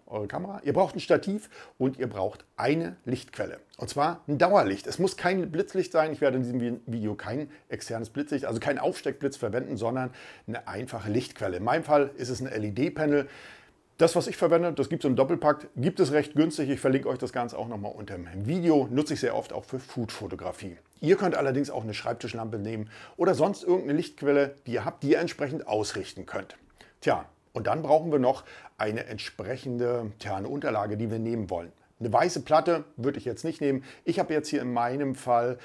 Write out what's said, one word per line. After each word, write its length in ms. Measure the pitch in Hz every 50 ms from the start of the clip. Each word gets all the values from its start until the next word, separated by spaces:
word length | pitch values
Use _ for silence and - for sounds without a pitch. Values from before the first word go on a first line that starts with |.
| _
eure 220 | - - 110 104
Kamera. 340 | 98 - 156 180 196 196 - -
Ihr 100 | 143 -
braucht 220 | - 190 - -
ein 40 | 185
Stativ 500 | - - 170 143 - 196 196 214 - - - - - - - -
und 180 | 131 135 131
ihr 100 | - 127
braucht 380 | 110 107 101 95 104 - - - _ _
eine 420 | - 110 131 151 165 165 170 180 - -
Lichtquelle. 540 | 120 127 - - - - - 104 87 - - - _ -
Und 120 | - - -
zwar 320 | - 139 143 160 170 - -
ein 100 | - 147
Dauerlicht. 480 | 131 175 180 202 190 127 98 98 101 -
Es 140 | - - -
muss 180 | 180 185 -
kein 340 | - - 180 190 190 170 190
Blitzlicht 400 | 151 165 170 - - 190 180 185
sein. 220 | - 160 156 156 143
Ich 80 | -
werde 160 | 151 139 127
in 60 | 131 123
diesem 180 | 120 120 127
Vi-, 200 | 117 120 120 - -
Video 300 | - 117 117 104 107 104
kein 340 | 104 - 107 117 143 151 147 - - _
externes 440 | - - 110 - - 117 110 113 -
Blitzlicht, 340 | - 139 147 - 151 135 139
also 140 | 131 113 113
kein 180 | - 147 139
Aufsteckblitz 600 | 127 127 156 - - - 147 - - 143 139 139
verwenden, 380 | - - 110 101 127 135 - 143
sondern 360 | 101 110 113 123 131 127 127 131 - - - - - -
eine 200 | - 110 - -
einfache 420 | - 95 101 127 127 - 113 98 107
Lichtquelle. 480 | 104 117 - - - - 107 98 90
In 60 | 90 101
meinem 200 | 117 139 165 156
Fall 280 | - 151 147 143 - -
ist 140 | - 131 117
es 120 | 127 110
ein 60 | 127
L-E-D-Panel. 800 | 135 - 110 107 104 98 113 139 170 151 165 156 151 147 143 131 135 - - - - - - - _ _ _ _ _ _
Das, 180 | - 165 165 -
was 120 | 180 139
ich 100 | - -
verwende, 340 | - 180 160 170 165 175 175
das 160 | 151 143 135
gibt's 180 | - 143 - -
im 100 | 143 127
Doppelpack, 540 | 120 135 135 175 - - 151 147 - - - -
gibt 240 | 117 127 185 185 -
es 120 | 185 131
recht 240 | 147 151 143 - -
günstig. 340 | 143 160 165 156 - 147 131
Ich 100 | 143 -
verlinke 300 | - 135 131 135 135 -
euch 80 | 135
das 160 | 123 131 117 -
Ganze 240 | 127 120 117 -
auch 100 | - 120
nochmal 260 | 117 117 101 101 104 -
unter 200 | 110 104 98 101
dem 120 | 90 87 82 85 95 101
Video. 420 | 117 165 185 170 170 156 143 131 104
Nutze 240 | 120 139 151 151 165
ich 40 | -
sehr 160 | - 120 104
oft 160 | 107 - -
auch 140 | - - -
für 140 | - - 131
Food-Fotografie. 1000 | 131 - - 127 117 104 - - 104 90 92 82 87 92 - - - 92 85 - _ _ _ _
Ihr 180 | - 151 196
könnt 180 | - - - -
allerdings 360 | - 143 135 127 143 143 135
auch 120 | - 127 110
eine 120 | 110 107
Schreibtischlampe 640 | - - 117 120 - - 110 107 113 113 113 113 107
nehmen 320 | 101 110 113 107 107 107 - - - - -
oder 160 | - 170 185 170
sonst 300 | 113 156 196 196 - -
irgendeine 300 | 180 175 185 120 135 143
Lichtquelle, 640 | 156 156 - - - 139 139 143 143 143 135 139 - -
die 60 | 123 117
ihr 120 | 113 107
habt, 160 | - - -
die 100 | 139 139
ihr 80 | 151 147
entsprechend 480 | 170 170 - - 147 131 147 160 -
ausrichten 600 | - 107 107 104 - - 101 92 - - 98 85
könnt. 280 | - - 101 95 - - - _ _ _ - - - _ _
Tja, 240 | - 147 113 85 82 - _ _ _ _ -
und 140 | 117 107
dann 140 | 101 113 160
brauchen 300 | 160 131 147 160 170 170
wir 80 | 147 139
noch 240 | 127 127 131 - - - - - - - _
eine 280 | - 110 107 107 120 -
entsprechende, 1040 | - 110 107 - - - - 101 98 127 127 - 139 123 120 123 120 123 120 113 104 104 -
tja, 160 | - 107 98
eine 120 | 98 98
Unterlage, 500 | 131 139 147 - 139 113 104 101 104 107
die 140 | 107 117 107
wir 80 | 113 113
nehmen 300 | 113 113 117 117 104 87
wollen. 220 | 92 85 87 87 - _ _ _ _ -
Eine 120 | 117 117
weiße 300 | 104 117 160 175 170 156
Platte 440 | 113 - 151 156 - 180 170 160 151 - -
würde 220 | - 117 139 143 120
ich 60 | -
jetzt 180 | 127 113 - -
nicht 180 | 165 156 -
nehmen. 220 | 151 139 135 127 - - - - -
Ich 120 | - 170
habe 160 | 196 180 - 156
jetzt 140 | 151 156
hier 140 | 151 - 139
in 120 | 123 123 123
meinem 400 | 120 120 120 131 139 143 135 123
Fall, 460 | - - 131 120 117 120 123 123 123